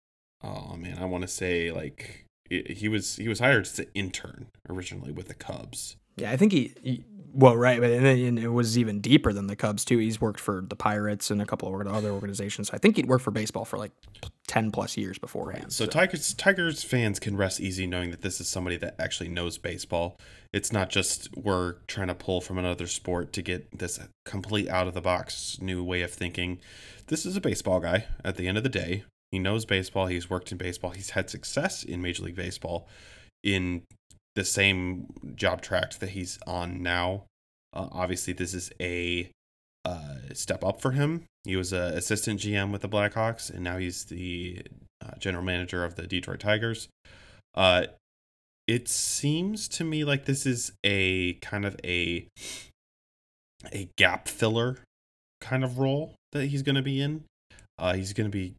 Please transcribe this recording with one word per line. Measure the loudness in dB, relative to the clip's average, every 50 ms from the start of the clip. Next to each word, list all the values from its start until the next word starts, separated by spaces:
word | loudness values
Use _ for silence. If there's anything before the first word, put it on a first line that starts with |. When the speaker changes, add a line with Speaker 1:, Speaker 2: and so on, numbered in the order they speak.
| _ _ _ _ _ _ _ _ -12
Speaker 1:
oh | -10 -10 -10 -10 -10 -10
man, | -10 -8 -8 -8 -6
I | -4
wanna | -4 -2 -2 -4
say, | -4 -4 -4 0 0 2 2 2 0
like, | -2 -4 -6 -8 -10 -12 -16 -16 -16 -18 -20 _ _ _ _ -4
i-, | -4 -4 -2
he | -4 -6 -2 -2
was, | 0 0 0 -2 -4 -6
he | -4 -2
was | -2 0
hired | 2 4 6 6 4 4
as | 0 -6
an | -8 -8 -4 -2
intern | -2 -2 -2 -4 -8 -10 -12 -14 -14 -16 -18 _ _ _
originally | -8 -8 -8 -6 -8 -10 -10 -10 -8
with | -10 -10 -10
the | -12 -14
Cubs. | -14 -10 -10 -10 -10 -10 -12 -10 -10 -10 -10 -12 -18 _ _ _
Speaker 2:
Yeah, | -6 -2 -2
I | 4
think | 6 6 6
he, | 6 4 2 2 -4 -8 -4
he, | -4 -4 -4 -4 -16 -20 -20 -18 -6
well, | 8 12 12 12 12
right, | 10 6 6 6 6
but | 6 6
and, | 6 8 8
and | 8 8 8 6 4 2
it | 2 2 2
was | 4 4 4 6 4
even | 4 4 4 2 -2
deeper | 6 8 8 8 8 6
than | 2 2 -2
the | -4 -2
Cubs | 0 0 0 2 0 2
too. | 4 4 4
He's | 4 2 0 0
worked | 0 0 0 -2
for | -2 -2 -2 -2 -4
the | -6 -8
Pirates | 0 0 0 2 2 0 0 0 -2 0 0
and | 0 0
a | 0
couple | 0 -2 -4 -4 -4
of | -4
org-, | -2 -2
other | -2 -2 -2 0 -2
organizations. | -2 -2 -4 -6 -6 -4 -4 -6 -4 -6 -6
So | -6 -4
I |
think | 6 6 6 6
he'd | 6 4
worked | 6 4 4 4
for | 2
baseball | -2 0 -2 -2 -4 -6 -6
for, | -4 -6
like, | -6 -6 -8 _ _ -20 -20 -18 -16 -16 -16 _ _ _
ten | 0 2 2 2 2
plus | 0 -2 -4 -2 -2
years | -4 -4 -4 -6
beforehand, | -8 -10 -8 -6 -6 -6 -6 -8 -10 -8
Speaker 1:
Right. | -6
So | -2 -2 -2
Speaker 2:
so. | 2
Speaker 1:
Tigers, | 4 4 2 2 2 -2 -2 -2 -2
Tigers | 2 4 4 4 4 2 0 0 -2 -2
fans | 2 2 4 4 4 2 0
can | -2 -2 0
rest | 2 2 2 0 -2
easy | -2 -2 -2 -2 -2
knowing | -2 0 -2 -2 -4
that | -4 -4
this | -4 -4 -4 -4
is | -4 -4
somebody | -2 -2 -2 -2 -2
that | -2 -4 -6 -4 -4
actually | -4 -4 -4 -4 -6 -4
knows | -4 -2 -2 -2 -4
baseball. | -4 -6 -6 -6 -6 -6 -2 0 0 0 -2 -4 -10 -20 -20 -20 -20 -16 -4
It's | -4 -2 -2 0 2
not | 0 0 2
just | 2 0 2 2 -2 -4 -6 -12 -12
we're | -4 0 2 2 2 2 0 -4 -6 -12
trying | -10 -6 -4 -2
to | -2 -4
pull | -4 -2 -2 0 0
from | -2 -2 -4
another | -2 0 0 0 -2 -4
sport | -6 -6 -6 -4 -2 -2 -2 -2 -4 -6
to | -6
get | -4 -2 -4 -4 -6 -10 -10
this | -8 -6 -6 -6 -8 -12 -16 _ _ _
complete | -8 -6 -6 -4 0 0 0 0
out | 2 2 2 2
of | 2 -2
the | -2
box | 0 2 0 0 0 -6 -8 -8 -8 -10 -8 -6
new | -4 -4 -2 -2 -2
way | 0 0 0
of | -2 -2
thinking. | -4 -6 -6 -4 -2 -2 -2 -2 -4 -6 -10 -20 -20 -20 -20 -20 -20 -20 -6
This | -4 -4 -4 -2
is | -4 -4
a | -2
baseball | 0 0 -2 0 0 2 2 2
guy | 2 2 0 0 0 -2 -6 -4 -4
at | -6 -4
the | -2 -2
end | 0 0
of | 0 0
the | 0
day. | -2 -2 -2 -2 -4 -4 -4 -10 _ _ _ -6
He | -4 -2
knows | 0 0 0 0 0
baseball. | 0 0 0 0 0 0 0 0
He's | 0 0 -4 -4 -4
worked | -4 -6 -4 -6
in | -8
baseball. | -6 -6 -6 -6 -6 -8 -8
He's | -8 -8 -12 -4
had | -4 -4 -4 -4
success | -8 -10 -10 -4 -4 -2 -2 -2 -4 -6 -8
in | -8 -6 -4
Major | -4 -4 -4 -4 -6
League | -8 -6
Baseball | -6 -6 -6 -8 -8 -6 -6 -6 -6 -6 -10 -20 -20 -20 -20 -20 -20 -20 -20 _ _ 0
in | 2 2 2 2 0 -2 -4 -6 _ -20 _ _ _ -20 _ _ _ -4
the | -2 -2
same | 0 2 6 6 6 6 4 2 -2 -4 -6 -8 -12 -14 -14 -14 -14 -6
job | 0 0 0 0 0
tract | -4 -2 0 0 0 -2 -6 -8
that | -8 -6
he's | -6 -6 -6 -6 -8 -10 -8
on | -4 -4 -4 -4 -4 -6 -4
now. | -2 0 0 2 0 0 -2 -4 -8 _ _ _ _ _ _ _ _ _ -10
Uh, | -8 -8 -6
obviously, | -4 -4 -2 -2 -2 -4 -4 -6
this | -4 -4 -4 -4 -4
is | -8 -8 -10 -8 -6
a, | -6 -4 -2 -2 -2 0 -2 -2 -4 -6 _ _ _ _ _ _ _ _ _ _ -8
uh, | -6 -6 -6 -10 -12 -12 -12 -12 -12 -8
step | -8 -4 -4 -4 0 0
up | -2 -2 0
for | -2 0
him. | 2 2 2 2 0 -2 -6 -12 _ _ -6
He | -2 -2
was | -2 0 0 0
a | 0 0 0 -2
assistant | -2 0 0 0 0 0 -2 -2 -2
G | -2 0 0
M | 0 0 0
with | -2 -4
the | -4 0
Blackhawks, | 0 2 2 2 2 0 -2 -2 -2 -4 -8 -10
and | -8 -6 -6
now | -4 -4
he's | -2 -4 -4 -6 -8 -10
the, | -10 -10 -8 -6 -6 -6 -6 -6 -8 -10 -12 -14 -16 -18 -20 -20 -20 _ _ -16
uh, | -16 -12
general | -6 -2 -2 -2 0 0
manager | 0 0 0 0 -2 0 -2 -2
of | -2 -2
the | -6 -6
Detroit | -4 -4 -4 -2 -4 -8 -2
Tigers. | 2 2 2 2 2 -2 -2 -4 -8 -14 _ _ _ -20 -20 -20 -20 -20 -20 -20 _ _ 0
Uh, | 6 6 8 8 6 4 0 -8 _ _ _ _ _ _ _ _ _ _ _ _ _ -2
it | 0 0 0 0
seems | -2 -2 0 0 0 -2 0 2 2 2 2 0 -2 -2 -4 -6 -6
to | -6 -4 -4
me | -2 -2 0 2
like | 2 2 0 2
this | 0 0 0 2
is | 0 0 0 -2 -6 -6 0 2
a | 2 4 4 4 4 4 2 2 0 -2
kind | -4 -8 -6 -4 -2 -2
of | -2 -4 -4 -4
a, | -2 0 0 0 0 -2 -4 -6 -10 _ -16 -14 -12 -12 -12 -14 -18 _ _ _ _ _ _ _ _ _ _ _ _ _ _ _ _ _ _ -16 -10 -8
a | -8 -8 -8 4
gap | 6 6 6 6 2 -6
filler | -8 -2 0 0 2 2 2 0 0 -4 -6 -14 _ _ _ _ _ _ _ _ _ _ _
kind | -6 -4 -2 0 0
of | -2 0 0
role | 0 2 2 0 -2 -6 -12 _ _ _
that | -4 -4 -2
he's | 0 -2 0
gonna | 0 2 2 2 2
be | 0 0 0
in. | 0 0 -2 -4 -8 _ _ _ _ _ -20 -20 -20 _ _ -2
Uh, | 0 0 0
he's | 0 -2 -2 -2
gonna | -2 -2 0
be | 0 -2 -4 -4 -8